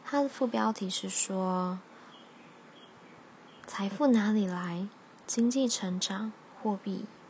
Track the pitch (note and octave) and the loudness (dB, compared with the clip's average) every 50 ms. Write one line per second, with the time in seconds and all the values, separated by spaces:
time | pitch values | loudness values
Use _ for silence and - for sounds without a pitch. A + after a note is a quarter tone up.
0 | - - C#4+ C#4+ C#4 C4+ - - C4+ A#3 A3+ A3 A3 A3 G#3+ - G3+ F#3 - - | -8 -2 0 2 2 2 0 0 0 2 2 2 2 2 0 0 -2 -4 -4 -4
1 | - F#3+ - - - - F#3+ F#3+ F#3 F#3 F#3 F#3 F#3 F3+ F#3 F#3 - - - - | -4 -2 -2 0 0 0 0 0 0 2 2 2 0 0 -2 -6 -8 -14 -20 -20
2 | - - - - - - - - - - - - - - - - - - - - | -20 -20 -20 -20 -20 -20 -20 -20 -20 -20 -20 -20 -20 -20 -20 -20 -20 -20 -20 -20
3 | - - - - - - - - - - - - - - - - G3 G3 G3+ G3+ | -20 -20 -20 -20 -20 -20 -20 -20 -20 -20 -20 -20 -16 -12 -8 -6 -6 -4 0 2
4 | D4 C4+ A#3+ G#3+ G3+ G#3+ G#3+ G#3+ G3 F3+ F3+ F3+ F3+ F3 E3+ F3 G3 G#3 - - | 4 6 6 6 6 4 4 2 2 2 0 -2 -4 -4 -4 -4 -6 -8 -10 -14
5 | - - - - - - - A#3 A#3 A#3+ B3 C4+ C4 A#3 - - G3 F#3 F#3 F#3 | -20 -20 -20 -16 -10 -4 0 2 2 2 2 2 2 0 0 -2 -2 -2 -2 -2
6 | - - F#3+ G3 A3 A3 - - - - - - - G#3+ G3+ F#3+ - G3+ F#3 - | -2 -4 -4 -4 -6 -6 -8 -12 -18 -20 -12 -6 -2 -2 -2 -2 -4 -6 -6 -6
7 | G#3+ - - - - | -8 -12 -16 -20 -18